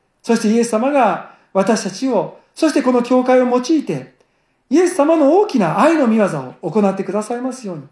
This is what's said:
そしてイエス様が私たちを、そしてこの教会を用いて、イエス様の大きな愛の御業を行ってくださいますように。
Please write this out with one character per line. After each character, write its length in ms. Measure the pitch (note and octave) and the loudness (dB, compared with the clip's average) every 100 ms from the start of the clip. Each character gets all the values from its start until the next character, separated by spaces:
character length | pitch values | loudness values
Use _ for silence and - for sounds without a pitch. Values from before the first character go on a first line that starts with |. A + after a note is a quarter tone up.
| _ _ | _ _
そ 120 | - | -2
し 60 | A3+ | 0
て 80 | G#3 | 2
イ 80 | A#3 | 0
エ 80 | |
ス 60 | A#3 | 0
様 200 | A3 C4 | -2 0
が 460 | C#4+ G#3+ E3 - _ _ | 2 0 0 -10 _ _
私 320 | F#3+ G3 G#3+ | -2 0 -2
た 60 | F#3+ | -4
ち 180 | - C4 | -6 -2
を、 320 | G#3 D#3 - _ | -2 -4 -10 _
そ 160 | - D#4+ | -2 0
し 20 | |
て 100 | D4 | 0
こ 80 | B3 | 0
の 120 | B3 | 0
教 200 | A#3+ B3+ | 2 0
会 200 | B3+ B3+ | 2 2
を 40 | B3 | 2
用 120 | B3 | 0
い 260 | B3 D#4 | 0 -2
て、 300 | - C#3 - _ _ _ _ _ _ | -2 -8 -10 _ _ _ _ _ _
イ 80 | D4 | 2
エ 100 | F4+ | 2
ス 60 | |
様 240 | F#4 D4 E4 | 2 2 4
の 160 | C#4 | 4
大 120 | F4+ G#4 | 4 2
き 120 | B3 | 0
な 200 | E3 E3 | 0 2
愛 180 | D4 D#4+ | 2 4
の 100 | A#3 | 2
御 80 | |
業 100 | A3 F#3+ D#3 B2+ - | 2 0 -2 -10 -10
を 80 | F3 | -4
行 100 | G#3+ | 0
っ 160 | G3+ F#3+ | 0 -2
て 80 | |
く 80 | F#3+ | -6
だ 100 | G3+ | -6
さ 140 | G#3+ A#3+ | -6 -8
い 60 | |
ま 100 | B3+ | -8
す 140 | B3 G#3 | -10 -12
よ 80 | |
う 20 | E3 | -14
に。 60 | C3+ | -16